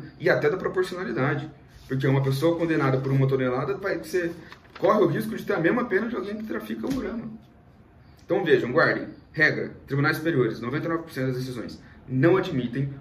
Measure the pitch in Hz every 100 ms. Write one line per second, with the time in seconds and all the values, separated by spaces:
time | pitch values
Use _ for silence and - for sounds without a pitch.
0 | - - 165 - 220 180 - 185 185 180
1 | 196 - 139 143 - - - - - 135
2 | 135 135 135 135 165 170 170 151 135 131
3 | 135 135 131 131 127 127 165 202 196 170
4 | - 185 170 - - - - - 180 214
5 | 175 208 214 196 - 190 170 240 - 196
6 | 226 214 196 214 220 - - - - -
7 | 214 117 - - - - - - - -
8 | - - - 185 170 123 120 151 131 -
9 | - - - - 151 101 101 - - 139
10 | 151 - 165 135 113 - 123 151 165 165
11 | - 139 131 127 127 120 113 - - -
12 | - 131 165 190 - 131 117 131 139 -